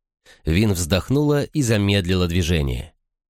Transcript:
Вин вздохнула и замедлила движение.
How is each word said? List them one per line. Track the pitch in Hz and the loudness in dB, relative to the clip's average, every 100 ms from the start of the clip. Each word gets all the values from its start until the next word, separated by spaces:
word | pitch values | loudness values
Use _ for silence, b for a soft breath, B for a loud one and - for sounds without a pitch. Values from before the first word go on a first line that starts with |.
| _ _ B B - | _ _ B B -2
Вин | 82 110 | 0 2
вздохнула | 87 82 92 - 135 147 147 | 0 0 -2 0 0 2 0
и | 127 151 | -2 -2
замедлила | 120 110 101 101 87 92 90 | 0 0 2 0 0 0 0
движение. | 87 82 85 69 62 - _ _ _ _ | 0 0 0 0 -4 -10 _ _ _ _